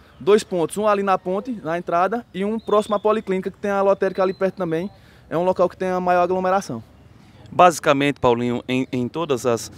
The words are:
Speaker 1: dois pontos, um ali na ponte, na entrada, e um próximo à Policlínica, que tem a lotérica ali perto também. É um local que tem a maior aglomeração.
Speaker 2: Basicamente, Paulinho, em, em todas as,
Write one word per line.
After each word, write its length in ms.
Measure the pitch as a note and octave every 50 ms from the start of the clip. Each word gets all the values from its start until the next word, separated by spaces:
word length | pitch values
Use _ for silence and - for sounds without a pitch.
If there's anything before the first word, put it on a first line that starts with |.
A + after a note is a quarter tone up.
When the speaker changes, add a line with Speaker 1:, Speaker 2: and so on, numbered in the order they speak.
| - - - -
Speaker 1:
dois 240 | B2+ F3 G#3 A3 -
pontos, 340 | - F#3+ F3 D#3+ D3+ -
um 100 | F#3+ G#3+
ali 160 | G#3+ G#3 G3+ G3
na 140 | G3 F#3
ponte, 340 | F#3 - F#3 F#3 G3+ - C4+ A#3+ G3 A#2+
na 140 | D3+ E3
entrada, 480 | F3 F3 - E3+ E3+ F3+ F#3+ G#3+ A#3+ A#3+ _ -
e 100 | F3+ G3
um 160 | G#3 A3 A3+
próximo 360 | - - G3+ G#3+ G#3 - G#3
à 40 | G3+
Policlínica, 520 | - G#3+ G#3+ A3+ G#3+ - F#3 F#3+ F#3 G3
que 60 | F#3
tem 140 | _ - G3+
a 100 | G3 G3
lotérica 420 | G3 G3 G3 - G3+ F#3+ F#3 G3 F#3+
ali 100 | F#3+ F#3
perto 220 | - F#3+ F#3 -
também. 340 | - F#3 E3 D#3+ D#3+ F3+ G3+ - - - - - - - -
É 80 | C#3+
um 60 | D#3 F3
local 260 | F#3 F3 - F3+ F3+
que 80 | -
tem 120 | - F#3+ F#3
a 100 | F#3 F3+
maior 240 | F3+ F3+ F3+ F3+ F3
aglomeração. 600 | F3 F#3 F#3 F#3 F#3 F#3 G3 F#3+ - C3 A2+ A2 - - - - - - - - - - - - -
Speaker 2:
Basicamente, 680 | - - F3+ F3+ D#3 - - D#3+ C#3+ C#3 C#3+ C#3+ C3+ -
Paulinho, 420 | - B2 A#2+ A#2 A#2+ B2 A#2+ A#2+ -
em, 200 | - B2+ C3 C3 -
em 160 | - B2+ B2
todas 380 | A#2 - D#3 E3+ D3+ C3+ A#2 -
as, 260 | B2+ A#2 A2 - - -